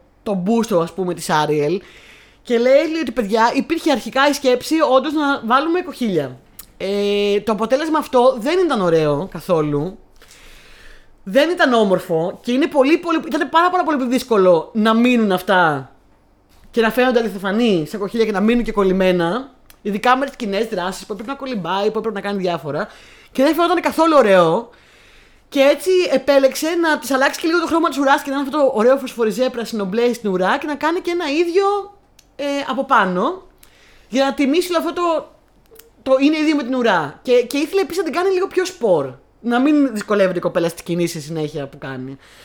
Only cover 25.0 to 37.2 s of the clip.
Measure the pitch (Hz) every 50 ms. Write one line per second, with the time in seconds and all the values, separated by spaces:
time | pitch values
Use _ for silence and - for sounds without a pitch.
25 | _ _ - - - _ _ _ _ _ - 285 269 277 294 277 - 370 370 359
26 | 359 - 269 262 - - 285 277 269 262 - - 311 311 359 339 330 320 302 -
27 | - - 269 262 269 302 294 - - 330 330 349 330 302 302 330 320 330 262 269
28 | 277 262 277 302 294 285 269 277 285 269 247 302 277 262 - 208 214 247 269 269
29 | 262 254 - 233 233 220 185 214 254 262 254 233 226 - 233 214 196 185 185 233
30 | 233 240 226 - - 208 185 180 190 - 240 285 - 302 294 - 294 311 339 370
31 | - 349 349 349 349 277 277 320 349 339 330 381 392 392 415 403 381 - - _
32 | _ _ _ _ _ _ _ - 285 285 285 277 269 - 240 254 269 269 277 226
33 | 196 185 180 180 208 294 370 381 - - _ _ - - _ _ _ _ _ -
34 | _ _ 202 262 269 269 - - 285 254 294 359 359 359 349 320 262 339 - 349
35 | 349 339 320 294 - - - _ _ _ _ _ _ _ - - - _ _ _
36 | _ 262 262 262 277 294 320 311 302 311 311 285 254 233 262 254 240 226 190 170
37 | 151 139 - -